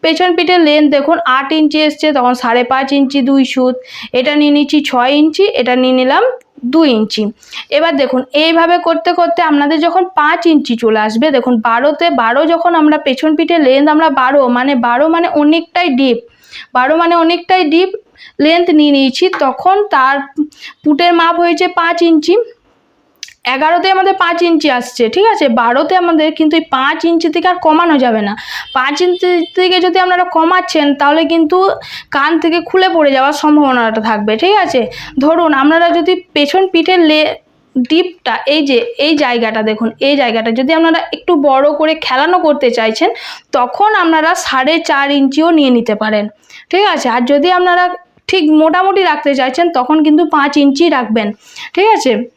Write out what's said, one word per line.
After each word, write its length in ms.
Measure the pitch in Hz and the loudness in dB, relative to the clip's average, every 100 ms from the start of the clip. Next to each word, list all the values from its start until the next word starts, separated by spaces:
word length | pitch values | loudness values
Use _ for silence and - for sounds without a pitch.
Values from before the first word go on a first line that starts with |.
পেছন 280 | 330 320 359 349 | -2 0 0 0
পিঠের 240 | 339 359 320 | 2 2 4
লেন্থ 220 | 302 302 285 | 4 2 2
দেখুন 200 | 285 330 320 | 0 -2 0
আট 220 | 262 277 | -2 0
ইঞ্চি 260 | 311 311 302 311 | 0 0 0 -2
এসছে, 180 | 294 311 | 0 -2
তখন 220 | 285 247 | 0 0
সাড়ে 280 | 247 247 240 | -2 -2 -2
পাঁচ 240 | 247 262 269 | 0 -2 -2
ইঞ্চি 260 | 285 269 277 | 0 0 0
দুই 200 | 254 277 | 0 2
সুত, 300 | 254 - 254 254 - - - | 0 0 -2 -2 -10 -18 -6
এটা 200 | 247 262 294 | -2 0 0
নিয়ে 120 | 294 294 | 2 2
নিচ্ছি 220 | 285 302 294 | 2 0 0
ছয় 240 | 254 247 294 | -2 0 2
ইঞ্চি, 240 | 311 311 403 - | 0 2 0 0
এটা 140 | 233 247 | 0 0
নিয়ে 140 | 254 254 | 2 2
নিলাম 220 | 254 302 494 494 _ - | 2 2 0 -4 _ -10
দুই 240 | 240 311 311 226 | -2 2 2 2
ইঞ্চি। 240 | 214 - 208 - - - - | -2 -4 -6 -6 -20 -20 -4
এবার 220 | 294 330 285 | -2 0 0
দেখুন 240 | 262 254 254 | -2 -2 -2
এইভাবে 440 | 285 320 320 277 349 | -2 0 2 2 0
করতে 320 | 339 330 330 | 0 -2 -2
করতে 280 | 349 339 339 | 0 0 0
আপনাদের 360 | 330 294 285 311 | 0 0 0 0
যখন 220 | 330 339 359 403 | 0 0 -2 0
পাঁচ 220 | 392 339 339 | 0 0 2
ইঞ্চি 280 | 302 - 233 | 2 0 -2
চলে 180 | 226 220 | 0 0
আসবে, 260 | 214 226 302 | 0 0 0
দেখুন 240 | 277 254 240 | 0 0 -2
বারোতে 460 | 220 226 277 302 339 | 0 0 0 0 -2
বারো 300 | 339 226 254 320 | 0 0 0 0
যখন 260 | 330 339 | 0 0
আমরা 220 | 339 302 302 | 2 2 2
পেছন 320 | 294 254 311 311 | -2 -2 -2 0
পিঠের 240 | 330 339 277 | 0 2 2
লেন্থ 220 | 262 294 | 2 2
আমরা 140 | 302 320 | 2 2
বারো, 320 | 269 254 285 254 | 0 0 2 2
মানে 240 | 247 262 | 0 0
বারো 300 | 269 240 240 320 | 0 0 0 0
মানে 200 | 330 339 302 | 0 0 0
অনেকটাই 460 | 294 330 330 359 349 254 | 2 0 -2 -4 -2 0
ডিপ, 200 | 269 233 - _ _ - - 247 | 0 -2 -6 _ _ -20 -6 -2
বারো 180 | 262 311 | 0 0
মানে 180 | 339 339 | 2 2
অনেকটাই 380 | 330 339 349 370 320 | 0 -2 0 0 2
ডিপ 180 | 330 381 - _ _ - _ | 0 0 -4 _ _ -20 _
লেন্থ 260 | 294 339 349 | 0 2 2
নিয়ে 220 | 302 294 277 | 2 4 2
নিয়েছি, 280 | 269 262 370 381 | 0 0 -2 0
তখন 360 | - 254 359 403 415 | -4 -2 0 0 0
তার 260 | 294 262 277 277 - 302 _ - - | 0 0 0 -4 -6 -8 _ -20 -6
পুটের 280 | 302 294 349 339 | -2 0 2 2
মাপ 140 | 330 339 | 0 0
হয়েছে 240 | 339 339 359 359 | 0 0 -2 -2
পাঁচ 200 | 339 339 | -2 0
ইঞ্চি। 340 | 339 320 302 403 453 - _ _ _ _ _ _ - _ 240 269 | 2 2 2 0 -2 -10 _ _ _ _ _ _ -20 _ -6 -2
এগারোতে 320 | 311 349 381 | 0 0 0
আমাদের 240 | 381 381 381 | 2 0 0
পাঁচ 160 | 339 339 | 0 0
ইঞ্চি 260 | 349 330 302 | 0 2 0
আসছে, 340 | 247 247 - 226 | -2 -4 -2 -2
ঠিক 180 | 277 440 | 2 0
আছে? 140 | 427 285 | 2 0
বারোতে 460 | 233 233 247 330 370 | 0 0 0 0 0
আমাদের 320 | 349 330 311 320 | 0 0 0 0
কিন্তু 160 | 311 330 | 0 0
এই 80 | 320 | -2
পাঁচ 280 | 262 269 320 | -2 -2 -2
ইঞ্চি 240 | 330 339 339 | 0 0 0
থেকে 120 | 349 359 | -2 -2
আর 100 | 359 320 | 0 0
কমানো 300 | 311 349 294 | 2 2 2
যাবে 240 | 247 220 | 0 0
না। 100 | 202 214 - - - | -4 -8 -12 -14 -6
পাঁচ 220 | 262 262 294 | -4 -4 -2
ইঞ্চি 280 | 359 359 359 359 339 | -2 0 0 0 -2
থেকে 220 | - 359 370 | -2 0 0
যদি 180 | 359 359 | 0 0
আপনারা 260 | 370 359 | 0 0
কমাচ্ছেন, 640 | 359 330 330 370 359 320 285 | 0 0 2 0 0 -2 0
তাহলে 280 | 285 285 302 | 0 2 2
কিন্তু 340 | 330 330 311 359 381 - - - - | 0 0 2 2 0 -2 -10 -18 -8
কান 220 | 285 285 330 | -4 0 0
থেকে 180 | 330 339 | 0 -2
খুলে 280 | 339 381 370 | -2 0 0
পড়ে 220 | 349 294 | 2 2
যাওয়ার 220 | 269 269 302 | 2 0 0
সম্ভাবনাটা 580 | 302 302 285 254 226 226 | 2 2 2 2 0 -2
থাকবে, 320 | 220 214 208 220 | -2 -2 -2 0
ঠিক 180 | 349 415 | 2 0
আছে? 160 | 359 262 226 - - - | 0 -2 -4 -8 -10 -2
ধরুন 300 | 285 339 339 | 0 2 2
আপনারা 320 | 277 285 330 339 | 2 2 2 2
যদি 220 | 339 330 370 - | 0 0 -2 -2
পেছন 300 | 302 285 370 381 | -2 0 0 0
পিঠের 280 | 349 330 370 320 | 0 2 2 4
লে-, 260 | 302 302 - _ _ _ 262 240 | 2 0 -4 _ _ _ -6 -2
ডিপটা, 460 | 311 359 - - 220 - | 0 -2 -6 -6 -4 -2
এই 160 | 302 277 | 0 2
যে 120 | 247 480 - | 0 -2 -4
এই 140 | 285 311 | -2 0
জায়গাটা 440 | 269 240 226 220 | 0 -2 -2 -2
দেখুন, 260 | 214 214 226 - | -4 -2 -4 -2
এই 140 | 269 285 | -2 0
জায়গাটা 340 | 247 220 226 | 0 -2 -2
যদি 200 | 226 262 | -2 0
আপনারা 240 | 320 330 330 - | 2 2 0 -4
একটু 200 | - - 339 285 | -8 -2 0 2
বড় 180 | 269 285 | 2 2
করে 220 | 302 311 | 0 -2
খেলানো 420 | 320 - 254 311 359 | -2 -2 -2 0 2
করতে 300 | 339 294 262 | 0 0 0
চাইছেন, 400 | 240 220 220 359 466 - - _ | 0 -2 0 -2 -2 -12 -18 _
তখন 380 | 277 247 - 415 | -2 -2 0 0
আপনারা 360 | 427 339 320 311 | 2 2 2 0
সাড়ে 400 | 359 - 262 262 320 330 | -2 -2 -2 0 -2 0
চার 180 | 285 277 | -2 0
ইঞ্চিও 380 | 285 277 269 330 | 0 0 0 2
নিয়ে 200 | 330 277 | 2 2
নিতে 240 | 240 233 | 2 0
পারেন, 300 | 208 214 214 208 _ _ - - | -4 -2 -4 -4 _ _ -20 -4
ঠিক 140 | 359 403 | 0 0
আছে? 140 | 320 254 | 0 -2
আর 140 | 233 247 | -2 0
যদি 220 | 285 330 | 0 2
আপনারা 320 | 359 359 349 359 359 _ _ - | 2 2 2 0 -4 _ _ -4
ঠিক 180 | 381 302 | 0 2
মোটামুটি 520 | 311 320 349 381 392 359 | 4 2 2 0 0 0
রাখতে 220 | 302 294 | 0 -2
চাইছেন, 320 | 269 262 262 349 330 | -2 -2 0 -2 -2
তখন 200 | 247 311 302 | 0 0 2
কিন্তু 160 | 302 330 | 2 2
পাঁচ 180 | 311 285 294 | 0 0 2
ইঞ্চি 280 | 277 277 339 | 0 2 0
রাখবেন, 400 | 285 220 220 208 - - - - | 0 -2 -2 -4 -8 -18 -18 -10
ঠিক 140 | - 415 427 | -2 2 2
আছে? 160 | 269 240 240 | 0 -2 -6